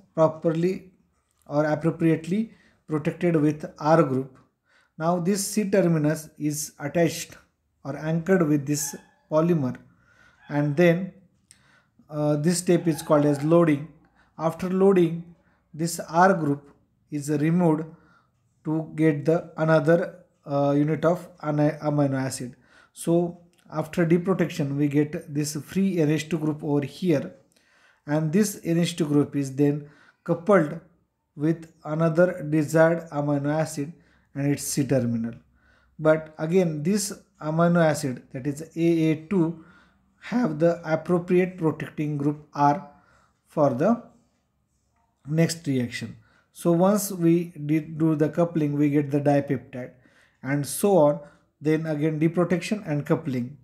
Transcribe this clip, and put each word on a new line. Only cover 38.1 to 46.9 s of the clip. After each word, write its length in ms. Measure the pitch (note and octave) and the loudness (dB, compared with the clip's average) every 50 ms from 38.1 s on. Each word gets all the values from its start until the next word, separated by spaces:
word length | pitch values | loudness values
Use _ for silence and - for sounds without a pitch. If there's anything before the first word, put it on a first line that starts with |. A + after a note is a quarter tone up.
| B2 - - _ | -6 -8 -12 _
that 160 | - C3+ B2 | -12 -8 -6
is 140 | D3 C#3+ D3+ | -6 -8 -8
A 500 | D#3+ - - E3 E3 E3+ E3+ E3 D#3+ D#3+ | -10 -12 -4 0 0 2 2 2 2 0
A 40 | D#3 D#3 - - | 0 -2 -4 -2
two, 360 | G3+ F#3 D#3+ E3 E3+ - - - - _ _ _ _ _ _ _ _ _ | 0 0 0 0 -2 -8 -16 -20 -20 _ _ _ _ _ _ _ _ _
have 380 | - - G3 B3 B3 D#3+ D#3 D3 | -12 -4 -2 -2 -2 -2 0 2
the 200 | E3 E3+ E3+ E3+ E3+ | 2 2 2 0 -2
appropriate 720 | D#3+ D#3+ D#3 - - F3+ F3 F3 - F3+ F3 F#3 F3+ - | -4 -4 -2 0 0 -2 -2 0 2 2 2 2 0 -4
protecting 580 | - E3 D#3 D3 D3+ C#3+ - - - D3+ D3 D3+ | -4 -2 -2 -2 -4 -8 -10 -8 -6 -6 -4 -4
group 320 | C#3 C#3 D3+ D3 D3+ - _ - | -2 -2 -2 -4 -4 -12 _ -2
R 360 | D3 D3 C#3+ D3 F#3+ - - - _ _ _ _ _ _ _ _ _ _ | 2 2 2 2 0 -4 -14 -20 _ _ _ _ _ _ _ _ _ _
for 240 | _ - E3 D3 C#3 | _ -2 0 2 2
the 300 | B2 B2 E3 G#3+ A#3+ A#3 - - _ _ _ _ _ _ _ _ _ _ _ _ _ _ _ _ _ _ _ _ _ _ - | 2 2 0 0 0 0 -4 -18 _ _ _ _ _ _ _ _ _ _ _ _ _ _ _ _ _ _ _ _ _ _ -10
next 400 | C3+ D3+ D#3+ E3 D#3+ D#3+ - - | -4 0 2 2 2 0 -6 -6
reaction. 480 | D3 C3+ B2+ A#2+ A2+ - - A#2 A2 - - _ _ _ _ _ _ _ | -4 -2 -2 -2 -4 -6 -10 -12 -12 -14 -18 _ _ _ _ _ _ _
So 180 | - - E3+ | -4 0 2
once 400 | E3+ E3+ F#3 F#3+ | 2 4 4 4